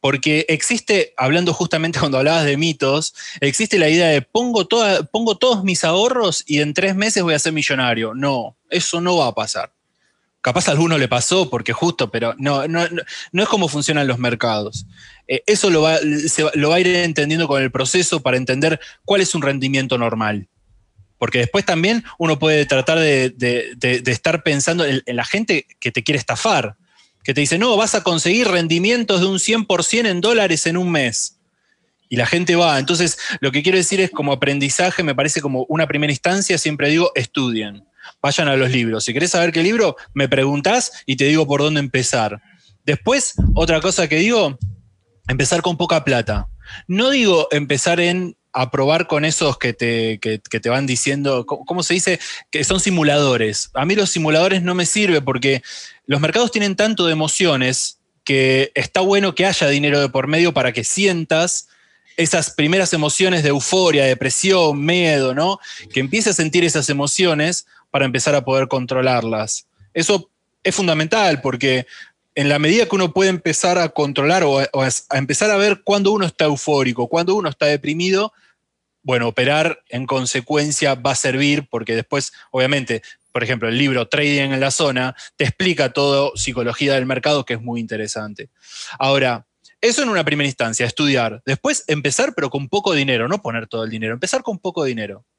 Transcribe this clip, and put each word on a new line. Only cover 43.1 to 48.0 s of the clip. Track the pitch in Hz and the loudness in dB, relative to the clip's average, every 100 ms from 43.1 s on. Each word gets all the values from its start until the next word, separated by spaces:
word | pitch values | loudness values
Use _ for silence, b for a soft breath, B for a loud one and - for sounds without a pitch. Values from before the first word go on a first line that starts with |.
| 269 - - - | 0 0 0 2
otra | - 165 160 | 2 2 2
cosa | 170 180 165 | 0 0 0
que | 156 | 2
digo, | 202 233 185 135 101 101 _ _ _ _ - | 2 2 0 -2 -10 -10 _ _ _ _ -6
empezar | 127 139 175 | -2 0 0
con | 180 165 | 0 -2
poca | 175 165 | 0 0
plata. | 143 123 113 - - - B B B | 2 0 0 -4 -4 -12 B B B
No | 185 254 | 0 2
digo | 277 220 170 147 | 2 4 4 2
empezar | 147 143 139 - | -2 0 0 0
en | 175 | 2